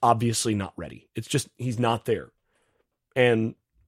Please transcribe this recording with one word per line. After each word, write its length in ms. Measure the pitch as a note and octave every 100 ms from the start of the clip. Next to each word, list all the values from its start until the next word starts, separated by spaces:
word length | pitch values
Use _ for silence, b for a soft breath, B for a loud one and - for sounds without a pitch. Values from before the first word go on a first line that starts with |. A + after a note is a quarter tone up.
obviously 520 | A#2 A2+ A#2 A2 A#2
not 180 | G#2 F#2+ -
ready. 320 | D#2 - -
It's 140 | - -
just, 200 | C#3+ - -
he's 220 | B2 A2
not 260 | A#2 A#2 -
there. 260 | G2 B1 _ _ _ _ _ _ _ _
And 400 | C3 B2 A2+ A2+ - _ _